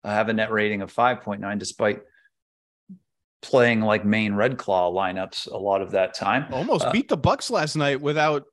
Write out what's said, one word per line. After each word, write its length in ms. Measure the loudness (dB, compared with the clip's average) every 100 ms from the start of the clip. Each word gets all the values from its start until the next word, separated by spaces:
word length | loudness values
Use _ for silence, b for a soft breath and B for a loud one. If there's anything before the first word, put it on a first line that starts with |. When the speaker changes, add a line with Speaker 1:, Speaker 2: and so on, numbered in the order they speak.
Speaker 1:
uh, 80 | -2
have 180 | 0 0
a 40 |
net 180 | 0 0
rating 300 | 0 0 -2
of 100 | -4
five 300 | 2 2 2
point 200 | -6 -8
nine, 160 | -6 -6
despite 440 | -8 -2 0 0 -10 b b _ _ _ _ _ _ -20 _ _ _ _
playing 400 | 2 4 6 4
like 240 | 2 2 2
Maine 300 | 2 0 2
Red 220 | 0 0
Claw 360 | 0 2 2
lineups 580 | 0 -2 -4 -6 -8 -10
a 60 | -6
lot 240 | 0 0
of 100 | 0
that 220 | 0 0
time. 320 | -2 0 0 -2
Speaker 2:
Almost 320 | -6 0 0 0
Speaker 1:
Uh, 60 |
Speaker 2:
beat 180 | -2 0
the 80 | 0
Bucks 320 | 0 0 -2
last 260 | -2 -2 0
night 240 | 0 0
without 460 | -2 0 2 0 -4